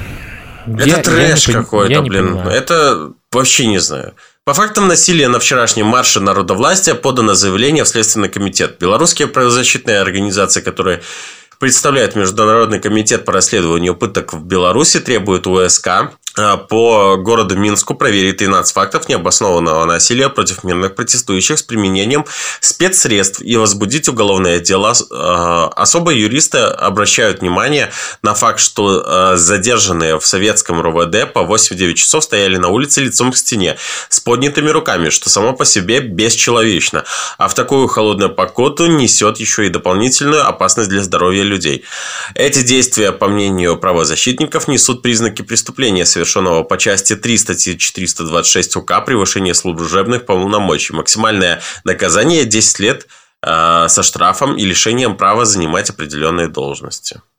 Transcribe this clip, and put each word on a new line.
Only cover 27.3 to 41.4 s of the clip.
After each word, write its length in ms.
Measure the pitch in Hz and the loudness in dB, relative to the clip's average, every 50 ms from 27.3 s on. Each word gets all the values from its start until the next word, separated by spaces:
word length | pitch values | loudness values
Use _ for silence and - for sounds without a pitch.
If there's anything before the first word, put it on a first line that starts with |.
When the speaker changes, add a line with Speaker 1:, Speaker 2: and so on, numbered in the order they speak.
| 92 - | 0 0
Speaker 1:
внимание 500 | 95 90 87 95 110 139 147 139 113 - - - - - - - | -2 -2 0 0 0 0 0 0 -2 -2 -6 -10 -10 -10 -10 -4
на 120 | - 104 104 | -2 -2 0
факт, 240 | - 123 113 107 - | 2 2 0 2 0
что, 440 | - - - - 104 101 95 - - | -2 -2 0 0 2 2 2 0 0
а, 300 | - 78 92 92 95 92 | 0 0 2 4 4 4
задержанные 840 | 87 - 80 104 101 92 120 120 110 87 95 87 82 82 80 80 78 | 2 2 2 0 0 2 0 0 2 0 0 0 0 0 0 0 0
в 60 | - | 0
советском 540 | - - 92 98 107 101 - - - 85 82 | -2 0 0 0 0 0 0 -2 -2 -2 -2
Р 100 | 80 85 | 0 0
В 160 | 80 82 85 82 | 0 0 0 0
Д 180 | 87 107 135 | 0 0 -2
по 180 | 139 - 117 87 | 0 -2 -2 0
восемь-девять 540 | 82 104 113 - - 98 90 95 87 85 - | 0 0 0 0 0 0 -2 -2 0 0 0
часов 260 | - - - 160 151 | 0 0 2 0 0
стояли 340 | - 117 104 98 95 92 92 | 0 0 0 2 2 0 0
на 100 | 90 87 | 0 0
улице 340 | 95 123 143 143 - 143 | 0 0 0 0 0 0
лицом 300 | 139 120 - - 120 127 | 0 0 0 0 0 0
к 60 | 127 - | 0 -2
стене 400 | - - 123 107 92 80 69 - - - - - - - | -2 -2 -2 -2 -2 -2 -2 -4 -8 -10 -10 -10 -6 -4
с 100 | - - | -4 -4
поднятыми 500 | - 117 120 120 135 143 143 - 147 151 | 0 0 0 0 0 0 0 0 0 0
руками, 400 | 156 160 156 143 104 87 82 78 | 0 0 0 0 -2 0 0 0
что 200 | - - - - | -2 -2 -2 0
само 240 | - 101 104 123 135 | 0 2 2 0 0
по 120 | - 147 | 0 0
себе 340 | - - 107 90 95 117 135 | 0 2 2 2 2 2 2
бесчеловечно. 1040 | 131 113 90 85 107 117 - - - 131 120 117 113 113 98 80 - - - 78 - - - - - - - - | 0 -2 -2 0 0 0 2 0 0 2 2 2 2 2 2 0 0 -2 -2 -4 -6 -4 -8 -8 -8 -8 -4 -2
А 80 | - 98 | -2 0
в 80 | - | 0
такую 320 | 131 123 - 143 135 131 - | -2 0 0 2 2 2 2
холодную 460 | - 117 107 107 101 95 101 92 - | 2 2 2 2 2 2 0 0 0
погоду 520 | - 95 - - - 123 147 147 - 170 | -2 -2 -2 0 0 0 0 2 2 2
несет 540 | 170 165 151 127 107 - - 104 107 110 - | 2 4 4 4 2 2 2 2 2 0 0
еще 240 | 113 - - - 104 | -2 -2 0 0 0
и 60 | 95 | 0
дополнительную 800 | 87 87 - 90 92 98 117 131 127 - 143 143 151 151 139 - | -2 -2 -2 0 0 2 0 0 0 0 0 2 2 2 2 0
опасность 420 | 92 - 92 95 - 120 107 98 | 0 0 0 0 0 0 0 0
для 120 | 98 98 | 0 -2
здоровья 420 | 98 90 95 85 87 90 95 98 | -2 -2 0 0 2 2 2 2